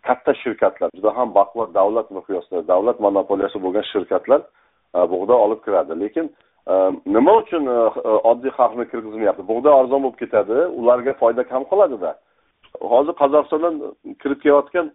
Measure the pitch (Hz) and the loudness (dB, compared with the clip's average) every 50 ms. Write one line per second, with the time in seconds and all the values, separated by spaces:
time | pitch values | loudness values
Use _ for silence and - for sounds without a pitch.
0 | - - 123 - _ - 139 - - 127 104 - - 95 - - 90 82 85 90 | -2 -2 -4 -2 _ -4 -4 -2 -4 -8 -2 0 0 0 0 -2 -6 -6 _ -2
1 | 98 107 104 120 127 113 87 98 98 - - 117 110 87 82 98 95 104 110 113 | -4 -4 -2 -2 -6 0 0 0 0 0 -2 -8 -8 -4 0 0 0 2 0 -2
2 | 110 - 98 95 - - 98 87 - _ 92 87 78 82 90 92 104 120 120 120 | -6 -6 -12 -16 -10 -8 -8 -8 -8 _ -8 -8 -2 0 0 2 2 0 -2 0
3 | 104 101 98 98 92 - 101 95 98 98 - 104 92 92 92 104 101 - - 104 | -2 0 0 0 0 0 -2 -2 -2 -4 -6 -6 -6 -4 -4 -4 -6 -4 -6 -6
4 | 87 - 95 92 - - 127 - - - _ _ _ _ _ _ _ _ - 87 | -4 -2 -4 -4 2 2 0 0 0 -6 _ _ _ _ _ _ _ _ 0 0
5 | 90 85 90 90 98 104 123 120 104 101 110 110 _ 110 98 90 78 71 82 85 | 0 0 0 -6 0 2 2 4 4 2 0 -4 _ -2 -2 -2 -2 -2 -6 -6
6 | 98 107 _ 160 165 147 _ _ _ _ _ _ _ - 92 95 95 95 95 90 | -6 -6 _ -6 -6 -6 _ _ _ _ _ _ _ -2 0 2 2 0 -2 -4
7 | _ 92 101 110 131 175 214 226 220 - 180 165 143 131 120 120 113 110 - - | _ -2 0 4 4 6 4 4 2 0 -6 -4 -4 -2 0 0 0 0 -2 -4
8 | - 113 110 107 - 113 117 120 127 135 - - 123 113 110 123 117 - - 117 | -2 0 0 2 4 2 2 2 -2 -8 0 0 0 0 0 -4 -8 -8 -8 -12
9 | 110 110 107 110 110 98 - - 92 92 113 120 127 151 147 135 131 123 135 139 | -10 -10 -8 -2 -2 -2 -2 -2 -6 -6 -6 0 4 4 6 6 4 2 0 -2
10 | 135 131 - - 117 - - 107 101 98 113 135 170 180 - 127 117 120 123 123 | -2 -4 -6 -6 -10 -2 0 0 0 0 0 -2 -2 -2 -4 0 2 2 2 2
11 | 120 135 127 - 123 113 117 123 123 - 123 131 135 - 190 202 202 160 127 104 | 0 -4 -2 0 0 0 2 0 -4 -4 -4 -6 -4 -2 2 2 2 2 0 -6
12 | 90 80 71 _ _ _ _ _ _ _ _ _ _ _ _ - - 98 120 123 | -8 -8 -8 _ _ _ _ _ _ _ _ _ _ _ _ -12 -4 2 2 2
13 | 147 156 170 - 147 139 147 151 143 - 160 156 165 175 160 147 143 - 104 _ | 2 2 0 0 0 2 2 2 2 0 -2 -2 -2 -2 -4 -4 -10 -12 -14 _
14 | _ 151 143 _ - 139 139 135 - 147 143 143 143 - - 180 170 147 | _ -18 -18 _ -6 -6 -6 0 2 4 4 4 2 0 -4 -4 -4 -4